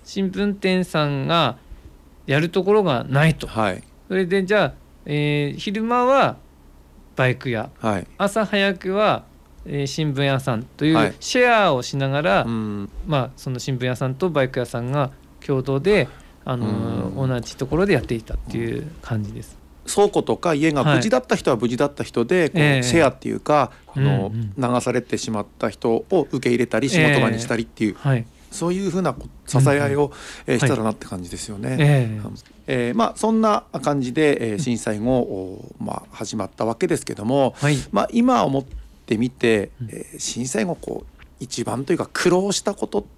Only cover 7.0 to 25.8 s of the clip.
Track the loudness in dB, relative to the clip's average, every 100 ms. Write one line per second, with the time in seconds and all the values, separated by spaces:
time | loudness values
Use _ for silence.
7 | -14 -2 0 0 -4 -4 -6 -4 -2 -2
8 | -4 -4 -2 0 0 2 0 0 -4 0
9 | 2 0 -4 -20 -20 -18 -8 -4 -4 -2
10 | -2 0 0 0 0 -4 -4 -2 2 4
11 | 2 -2 -2 2 4 6 4 2 -2 -2
12 | -2 0 2 2 2 -2 -4 -6 -8 -10
13 | -2 -2 -2 -6 -8 -8 -4 -4 -2 -2
14 | -4 -2 -2 0 0 -2 -4 -4 -4 -2
15 | -2 -6 -20 -16 -4 -2 0 -2 2 2
16 | 0 -6 -20 -16 -8 -4 -2 -4 -4 -4
17 | -4 -2 -2 -2 -6 -8 -2 0 2 2
18 | 0 -6 -4 -8 -6 -6 -4 -6 -8 -12
19 | -6 -6 -4 -10 -14 -20 -20 -20 -6 4
20 | 4 4 0 0 0 2 2 2 4 4
21 | 4 2 2 0 2 2 0 0 -2 -2
22 | -6 -2 2 2 2 2 4 4 4 4
23 | 4 2 -6 -6 2 2 2 -4 -10 0
24 | 2 2 0 -4 -6 -4 0 0 0 -2
25 | -2 -6 -4 -6 -6 -4 -6 -2